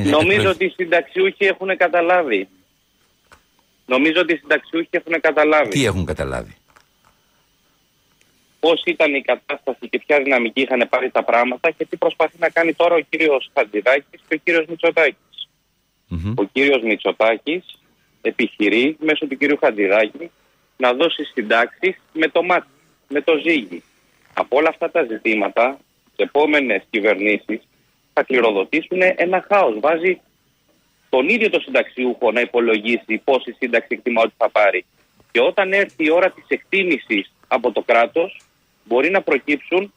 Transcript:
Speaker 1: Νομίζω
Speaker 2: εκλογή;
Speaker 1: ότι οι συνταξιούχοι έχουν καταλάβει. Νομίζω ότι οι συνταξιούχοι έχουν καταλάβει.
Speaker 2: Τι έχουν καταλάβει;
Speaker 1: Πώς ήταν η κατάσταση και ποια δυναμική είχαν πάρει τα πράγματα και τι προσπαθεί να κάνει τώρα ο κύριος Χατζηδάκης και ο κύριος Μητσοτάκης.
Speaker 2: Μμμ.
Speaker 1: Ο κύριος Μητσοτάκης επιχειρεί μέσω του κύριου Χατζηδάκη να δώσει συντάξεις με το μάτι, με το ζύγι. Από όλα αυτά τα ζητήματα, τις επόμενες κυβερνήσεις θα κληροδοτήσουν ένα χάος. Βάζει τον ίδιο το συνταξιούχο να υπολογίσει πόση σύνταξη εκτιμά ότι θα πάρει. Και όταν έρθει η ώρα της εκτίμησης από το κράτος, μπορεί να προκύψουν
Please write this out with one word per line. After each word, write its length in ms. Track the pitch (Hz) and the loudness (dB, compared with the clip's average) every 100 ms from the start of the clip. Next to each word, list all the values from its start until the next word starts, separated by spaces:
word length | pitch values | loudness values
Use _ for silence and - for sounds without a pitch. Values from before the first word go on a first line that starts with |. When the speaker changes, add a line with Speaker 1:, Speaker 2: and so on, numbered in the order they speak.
Speaker 1:
Νομίζω 260 | 101 147 165 | 2 2 2
Speaker 2:
εκλογή; 140 | 208 196 | 2 2
Speaker 1:
ότι 180 | 175 | 0
οι 80 | 185 - | -4 -4
συνταξιούχοι 680 | 175 170 - 180 190 190 | 0 0 0 -2 -2 0
έχουν 320 | 196 185 190 185 | -2 -2 -4 -2
καταλάβει. 720 | 175 175 170 180 151 101 98 _ _ _ _ _ _ _ _ - _ _ _ _ - | 0 2 2 2 2 -2 -4 _ _ _ _ _ _ _ _ -20 _ _ _ _ -2
Νομίζω 340 | 127 156 160 | 0 2 2
ότι 120 | 165 | 0
οι 40 | 160 | -2
συνταξιούχοι 520 | - 151 - 165 170 | 0 -2 -2 -6 -4
έχουν 300 | 175 165 165 | -6 -4 -2
καταλάβει. 480 | 151 151 151 156 135 | 0 2 2 2 2
Speaker 2:
Τι 140 | 147 | 0
έχουν 200 | 120 92 | 0 0
καταλάβει; 500 | 82 87 69 64 57 - _ _ _ _ _ _ _ _ _ _ _ _ _ _ _ _ _ _ _ - | -4 -4 -4 -6 -10 -18 _ _ _ _ _ _ _ _ _ _ _ _ _ _ _ _ _ _ _ -2
Speaker 1:
Πώς 220 | 156 160 | 0 0
ήταν 300 | - 160 156 | -2 0 0
η 60 | 139 | 0
κατάσταση 680 | 127 123 - - - 123 117 | -2 -4 -4 -10 -8 -8 -6
και 100 | 123 - | -8 0
ποια 160 | 147 | 0
δυναμική 380 | 135 131 117 127 | 2 0 0 -2
είχαν 260 | 135 127 117 | -2 0 0
πάρει 200 | 127 127 | 0 -2
τα 140 | 120 | -2
πράγματα 460 | 110 117 123 123 165 | 0 2 2 -2 -4
και 140 | - | -4
τι 120 | 160 175 | -8 -2
προσπαθεί 380 | 170 - 160 165 | -2 0 -4 -2
να 100 | 165 | -2
κάνει 240 | 165 165 | 0 -2
τώρα 200 | 147 170 | 2 2
ο 60 | 170 151 | 2 -2
κύριος 420 | 160 160 135 - | -2 0 0 -2
Χατζηδάκης 640 | - 107 104 101 139 - - - | -4 -2 -2 0 0 -2 -20 -8
και 60 | |
ο 40 | 156 | -6
κύριος 220 | - 165 156 | -2 -2 -2
Μητσοτάκης. 500 | 165 170 165 151 - _ - - _ _ _ _ _ - | -2 0 2 0 -2 _ -20 -20 _ _ _ _ _ -10
Speaker 2:
Μμμ. 200 | 85 98 123 | -8 -6 -4
Speaker 1:
Ο 80 | |
κύριος 380 | 101 131 139 135 | -4 0 2 2
Μητσοτάκης 960 | 113 101 98 90 110 113 - 175 - - _ _ _ _ | 0 -2 -2 0 0 0 -4 -8 -8 -20 _ _ _ _
επιχειρεί 760 | 110 - 120 - 104 110 135 156 | -8 -4 -4 0 0 2 0 -2
μέσω 260 | 156 147 147 | -2 -2 -4
του 100 | 135 | -4
κύριου 200 | 143 143 | -2 0
Χατζηδάκη 720 | 139 107 98 104 110 139 170 _ _ _ _ - | 0 0 0 2 0 -4 -16 _ _ _ _ -4
να 160 | 127 | -2
δώσει 320 | 123 165 - | 2 0 -2
συντάξεις 760 | 147 - 107 117 117 - 185 185 _ | -8 -6 -2 0 0 -2 -4 -6 _
με 160 | 160 160 | -4 0
το 140 | 170 | 0
μάτι, 240 | 175 175 - _ _ _ - | 0 0 -2 _ _ _ -6
με 120 | 143 | -4
το 200 | 143 156 156 | 0 0 2
ζύγι. 360 | 160 98 85 _ _ _ _ _ | -2 -2 -14 _ _ _ _ _
Από 220 | - - 131 | -6 -2 2
όλα 120 | 160 | 2
αυτά 220 | 156 165 | 0 -2
τα 140 | 170 | -2
ζητήματα, 760 | 127 110 113 107 98 113 120 139 _ _ _ - | -2 -2 -2 -2 -2 0 0 -2 _ _ _ -6
τις 100 | 101 | -2
επόμενες 560 | 143 151 151 131 98 - | 2 2 2 0 -2 -2
κυβερνήσεις 680 | 110 104 95 104 101 - 110 _ _ _ _ _ | -2 0 0 0 -2 -4 -10 _ _ _ _ _
θα 100 | - | -4
κληροδοτήσουν 760 | 139 131 113 98 95 156 160 185 185 - | 0 2 2 0 -2 -4 -4 0 0 0
ένα 300 | 175 185 - | 0 -2 0
χάος. 320 | 202 160 107 | 2 2 2
Βάζει 400 | 143 165 180 180 _ _ _ _ _ _ _ _ - | 0 0 0 -4 _ _ _ _ _ _ _ _ -2
τον 200 | 131 151 | 0 2
ίδιο 220 | 233 214 | 0 0
το 100 | - | -2
συνταξιούχο 720 | - 127 110 - 127 117 117 | 0 -2 -2 -2 -4 0 0
να 80 | 113 | 0
υπολογίσει 800 | 117 120 117 110 110 117 - 110 | 0 0 2 0 0 -4 -4 -6
πόση 280 | - 131 120 113 | 0 -2 -2 -8
σύνταξη 300 | 127 117 - | -2 -2 -2
εκτιμά 320 | - 127 117 | -6 -2 0
ότι 120 | 113 - | 0 0
θα 140 | 110 | -2
πάρει. 340 | 107 101 92 - _ _ _ _ | 2 2 0 -6 _ _ _ _
Και 100 | 117 | 0
όταν 320 | 139 180 190 | 0 0 -2
έρθει 320 | 196 196 - | 0 -2 -2
η 60 | 156 | 0
ώρα 200 | 165 190 | 2 2
της 140 | - - | -2 -8
εκτίμησης 840 | 135 - 190 180 151 - 107 - _ - | -8 -4 -4 -2 -2 -4 -6 -6 _ -4
από 240 | 127 120 | -2 -2
το 100 | 113 | -2
κράτος, 580 | 120 117 117 165 190 - _ _ _ _ | 2 2 2 0 -4 -6 _ _ _ _
μπορεί 260 | - 120 156 | -2 0 2
να 120 | 190 | 0
προκύψουν 720 | - 143 - 143 - 180 202 | 0 -2 -2 -6 -2 -4 -4